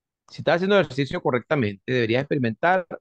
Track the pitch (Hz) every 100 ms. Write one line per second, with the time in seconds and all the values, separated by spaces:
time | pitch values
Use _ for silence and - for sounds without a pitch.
0 | _ _ _ - 127 170 190 202 151 -
1 | 135 175 151 127 - 151 104 101 - 127
2 | 113 120 143 147 120 107 170 185 175 -